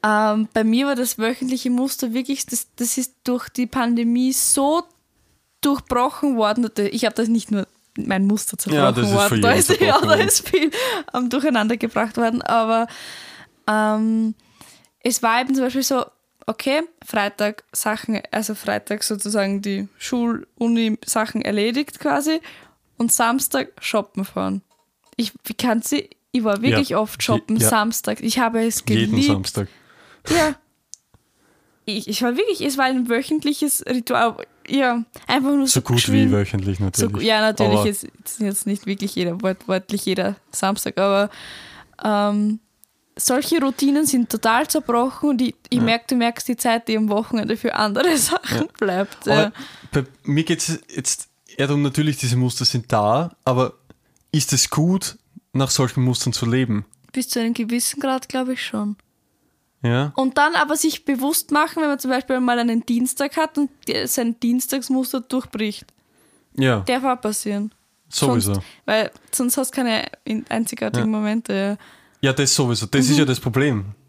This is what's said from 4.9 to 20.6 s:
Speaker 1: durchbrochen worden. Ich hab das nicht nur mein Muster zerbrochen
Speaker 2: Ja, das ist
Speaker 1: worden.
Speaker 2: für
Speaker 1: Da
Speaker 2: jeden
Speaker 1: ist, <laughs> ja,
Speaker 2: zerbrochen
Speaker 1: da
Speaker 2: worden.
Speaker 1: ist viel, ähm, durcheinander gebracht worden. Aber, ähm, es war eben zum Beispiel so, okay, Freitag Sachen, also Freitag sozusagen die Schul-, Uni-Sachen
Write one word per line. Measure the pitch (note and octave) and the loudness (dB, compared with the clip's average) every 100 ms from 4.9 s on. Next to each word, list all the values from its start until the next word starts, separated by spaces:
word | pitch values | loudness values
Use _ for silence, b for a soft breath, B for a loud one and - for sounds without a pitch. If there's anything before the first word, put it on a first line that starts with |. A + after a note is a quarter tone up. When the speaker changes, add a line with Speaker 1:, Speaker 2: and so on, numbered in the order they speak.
| _ _ _ _ _ _ _ | _ _ _ _ _ _ _
Speaker 1:
durchbrochen | C#4+ C#4 - B3 C4 - D4 A#3+ | -2 -2 -2 0 0 0 -2 2
worden. | G#3+ A3 A3+ - G3+ | 2 2 -2 -2 -2
Ich | B3 | 0
hab | A#3 G#3+ | -2 0
das | A3+ | 0
nicht | A#3 - | 0 0
nur | G#3 F#3+ _ _ - | -4 -4 _ _ -10
mein | G#3 F#3+ G3 | -4 0 2
Muster | A2 - - | 0 -2 -6
zerbrochen | - D3 | 0 4
Speaker 2:
Ja, | C3+ | 4
das | A#2+ G#2+ | 4 2
ist | |
Speaker 1:
worden. | G2+ G3+ | 4 4
Speaker 2:
für | A2+ | 4
Speaker 1:
Da | A#3 | 4
Speaker 2:
jeden | - | 4
Speaker 1:
ist, | - | 4
<laughs> | |
ja, | - | 4
Speaker 2:
zerbrochen | F4 C#4 F#4 | 6 4 6
Speaker 1:
da | |
Speaker 2:
worden. | D#4+ - | 4 4
Speaker 1:
ist | - - | 2 2
viel, | F4+ D4+ G4 B4+ A4 D4 | 2 2 0 -2 -2 -4
ähm, | B3+ B3 | -4 0
durcheinander | B3 C#4+ B3 G#3+ A#3+ | 0 2 2 0 0
gebracht | A3+ A3 A3 A3 | -2 -2 -2 0
worden. | A#3 A#3 | 0 0
Aber, | - A#3 A3 A3+ A#3 B B B B B B _ - | 0 0 2 0 0 B B B B B B _ -2
ähm, | G#3+ G#3+ G#3+ A3 A3 A3 A3 B B B B B _ | 2 2 2 2 2 0 -4 B B B B B _
es | A#3+ B3 | -2 0
war | A3+ A#3 | 2 2
eben | C4 | 2
zum | C4+ | 0
Beispiel | B3+ B3+ | 0 0
so, | C4 C4 - _ _ _ - | 0 0 -2 _ _ _ -8
okay, | A3 - C#4+ E4 _ - | -4 0 -2 -2 _ -6
Freitag | A3 G3+ G3+ G#3 G#3+ _ | -2 -2 -2 -4 -4 _
Sachen, | - - A3 - G#3+ - | -6 -4 -4 -2 -4 -2
also | - G#3+ | -4 -4
Freitag | G#3 - G#3 - G#3 | -6 -2 -4 -4 -6
sozusagen | - G#3 G#3 G#3 G3 G3 | -4 -4 -2 0 0 -2
die | G3+ G3 G3+ _ | -2 -4 -6 _
Schul-, | - B3 A#3 A3+ - | -4 -2 0 -2 -6
Uni-Sachen | _ | _